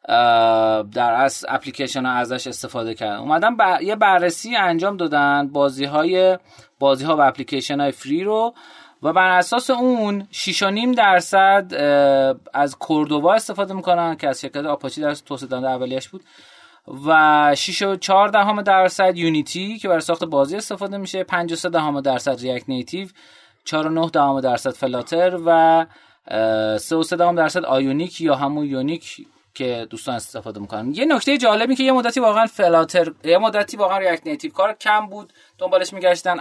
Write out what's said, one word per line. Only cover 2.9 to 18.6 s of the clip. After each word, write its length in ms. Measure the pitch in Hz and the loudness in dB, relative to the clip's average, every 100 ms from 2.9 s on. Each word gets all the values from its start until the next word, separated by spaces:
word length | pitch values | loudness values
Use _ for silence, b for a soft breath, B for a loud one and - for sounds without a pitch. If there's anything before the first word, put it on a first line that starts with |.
کردن؟ 220 | 110 107 104 | -6 -6 -6
اومدن 400 | 117 156 220 226 | -2 0 0 2
ب-، 260 | 196 170 | 0 2
یه 140 | 165 214 | -2 0
بررسی 600 | 208 185 175 165 220 233 | 4 4 2 -4 -4 -2
انجام 400 | 185 165 190 196 | 0 0 -2 -2
دادن 520 | 165 147 143 143 143 | -2 2 2 2 0
بازی 320 | 143 139 131 | 0 0 0
های، 540 | 139 151 165 185 185 185 b b b _ | -2 0 0 4 2 2 b b b _
بازی 260 | 139 135 | 2 2
ها 120 | 156 151 | 0 4
و 40 | |
اپلیکیشن 600 | 139 127 127 135 - 143 | 2 2 -6 -6 -4 -2
های 120 | 143 | -2
فری 320 | 135 131 156 | -4 -6 -4
رو 300 | 196 220 233 B B B B B | 0 0 -2 B B B B B
و 100 | 147 | 0
بر 180 | 170 185 | 2 4
اساس 400 | 180 180 240 247 | 2 2 -2 0
اون 580 | 247 254 247 208 202 196 | 0 2 2 -2 -4 -8
شش 320 | - - 175 | -8 -6 -2
و 80 | 196 | 0
نیم 220 | 208 247 | 0 0
درصد، 800 | 240 202 180 - 196 196 196 185 | 2 4 4 4 4 6 4 2
اه، 840 | 147 143 143 139 139 135 131 - 135 | -2 2 4 6 4 2 0 -6 -2
از 160 | 143 - | -2 -4
کوردووا 580 | - 156 143 147 160 | -2 0 0 2 2
استفاده 400 | 220 - 202 196 | 2 0 -6 -6
می‌کنن 420 | 190 180 175 170 156 | -4 -2 0 0 -2
که 120 | 147 | -4
از 120 | 131 | -4
شرکت 160 | 135 143 | -8 -8
آپاچی 440 | 151 147 135 151 | -6 -6 -8 -4
در 140 | 151 | -4
توسعه 340 | 147 _ 135 131 | -6 _ -12 -8
دهنده 220 | 127 135 | -6 -4
اولیش 380 | 127 127 131 - | -4 -6 -6 -10
بود 160 | 190 b b b b b b - 135 147 | -20 b b b b b b -20 -8 2
و 480 | 160 151 151 147 143 | 6 6 6 4 2
شش 260 | - 170 | -2 -4
و 140 | 202 190 | -2 -2
چهار 320 | - 196 202 | 2 4 4
دهم 340 | 208 202 208 | 4 2 0